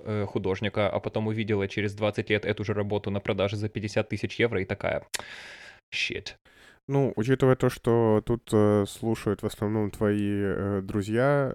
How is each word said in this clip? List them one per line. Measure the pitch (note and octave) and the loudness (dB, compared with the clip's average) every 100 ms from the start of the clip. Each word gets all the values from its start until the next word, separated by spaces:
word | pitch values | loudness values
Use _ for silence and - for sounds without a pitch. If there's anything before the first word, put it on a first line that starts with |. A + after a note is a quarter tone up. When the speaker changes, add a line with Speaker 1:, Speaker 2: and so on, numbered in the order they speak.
| - | -6
Speaker 1:
э, | G#2+ G2+ | -4 -2
художника, | - G2 F#2+ G#2 A2 G#2 | -2 -2 -2 -2 0 0
а | - | 0
потом | G#2+ A2 A2 | -2 -2 -2
увидела | G#2+ G#2+ G#2 G2 | -2 -2 0 0
через | - G#2 G2+ | -2 -4 -2
двадцать | G#2+ G#2 A2 | -2 -2 0
лет | G#2 - | 0 0
эту | G#2+ | -4
же | G2+ | -2
работу | G#2 G2+ G#2 G#2 | -2 -2 -2 -2
на | G2+ | -4
продаже | - G2+ G2 G#2 | -2 0 0 0
за | G#2+ | -4
пятьдесят | - G#2 - G#2+ | -6 -4 -2 -2
тысяч | G#2 G#2+ - | -4 -6 0
евро | A#2 G#2 | 0 0
и | F#2+ | -2
такая: | G2+ - - - - - - - - - - _ | -2 -2 -2 -4 -10 -10 -16 -16 -18 -20 -20 _
«Shit». | - - G2 - - _ _ - _ - | -6 -4 -6 -10 -18 _ _ -20 _ -2
Speaker 2:
Ну, | C#3 C3 - | 2 2 0
учитывая | A2+ C3 C3 C3 | 0 4 6 6
то, | B2+ | 2
что | - - A#2 A2+ G#2+ - | 0 2 4 6 4 2
тут, | A#2 - | -4 2
э, | A2 G#2 G#2 G2+ | 4 6 4 2
слушают | - A2+ A2 - G2 | -2 -4 -2 -2 -2
в | G#2+ | -4
основном | - G#2 A2 G#2 | -4 -2 0 -2
твои, | - G#2+ G#2 G2+ G2+ | 0 0 2 0 0
э, | G2 - G2 G2+ | 0 0 0 -2
друзья, | F#2+ G#2+ G2 A2 C3+ C#3+ C3+ | -2 -2 0 2 2 2 0